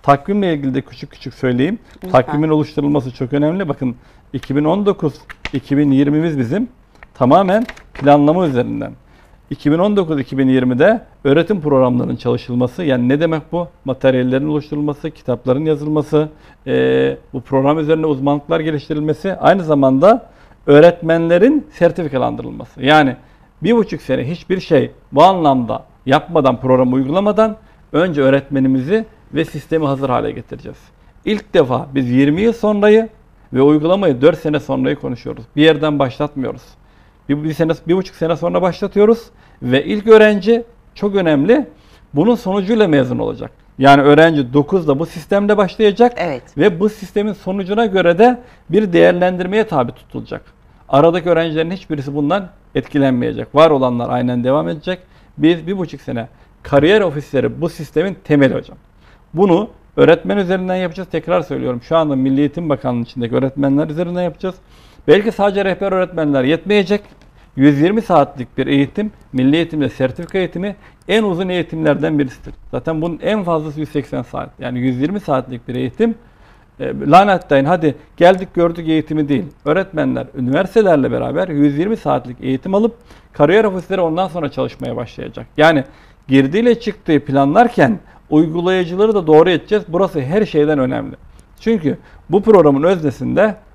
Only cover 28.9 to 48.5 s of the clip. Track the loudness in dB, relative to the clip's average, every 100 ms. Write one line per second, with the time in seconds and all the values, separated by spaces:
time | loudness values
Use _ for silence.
28.9 | -4 -4 _ _ -6 -6 -8 -6 -4 -2
29.9 | -2 -2 -2 -4 -8 -14 -16 -16 -20 _
30.9 | _ _ _ -6 -6 -2 0 0 -2 -4
31.9 | -4 0 2 2 2 0 0 -2 2 4
32.9 | 4 2 _ _ _ _ 2 4 4 2
33.9 | 0 0 2 2 2 -2 -4 -4 -4 -2
34.9 | -4 -8 -10 -12 -14 -10 2 4 4 -2
35.9 | -2 -2 -2 -8 -6 -8 -10 -16 _ _
36.9 | _ _ _ -6 -4 -4 -2 -2 -2 -2
37.9 | -2 -2 -6 -4 -4 -2 -2 -2 -4 -6
38.9 | 2 2 2 -2 _ _ _ -2 0 0
39.9 | -4 6 6 8 4 0 0 -2 _ _
40.9 | -6 -4 0 0 2 2 2 0 -14 _
41.9 | -20 _ 0 0 0 -2 -4 -2 0 2
42.9 | 2 0 -4 -6 -8 -14 _ _ 2 6
43.9 | 6 8 6 6 4 0 0 0 -2 0
44.9 | -2 -2 -10 -2 -2 2 2 0 2 0
45.9 | 4 2 2 -6 -6 -10 0 0 2 -4
46.9 | -4 -8 -6 -6 -6 -8 -8 -4 -2 0
47.9 | 2 2 4 4 2 -10